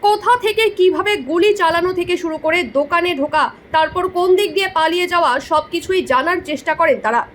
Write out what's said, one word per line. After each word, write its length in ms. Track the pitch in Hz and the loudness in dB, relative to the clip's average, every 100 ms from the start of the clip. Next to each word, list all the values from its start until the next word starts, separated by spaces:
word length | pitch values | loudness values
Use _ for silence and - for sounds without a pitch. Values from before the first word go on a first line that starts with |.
কোথা 300 | 403 415 415 480 | 2 0 2 2
থেকে 220 | 440 427 440 | 2 0 0
কিভাবে 420 | 415 370 311 381 415 254 | 4 2 2 0 -2 -2
গুলি 220 | 339 403 | 2 2
চালানো 360 | 415 339 339 359 | 2 2 2 0
থেকে 220 | 370 349 349 | -2 -2 -2
শুরু 200 | 330 311 | -4 -4
করে 200 | 311 339 269 269 | -2 0 0 -2
দোকানে 340 | 285 339 349 | 0 0 0
ঢোকা, 300 | 320 294 302 277 - - | -2 -2 0 -2 -4 -4
তারপর 320 | 320 311 359 359 | 0 0 0 -4
কোন 200 | 359 359 370 | 0 2 4
দিক 140 | 415 | 2
দিয়ে 140 | 392 381 381 | 0 -2 0
পালিয়ে 320 | 320 349 359 | 0 0 0
যাওয়া, 200 | 349 320 254 | 0 2 0
সব 220 | - 311 302 | 0 -2 -2
কিছুই 300 | 339 339 370 - | -8 -2 -2 0
জানার 280 | 254 294 359 - | 0 0 -2 -4
চেষ্টা 240 | 294 - | -8 -4
করেন 240 | 311 330 233 | 0 2 2
তারা। 160 | 214 233 - | 0 -2 -2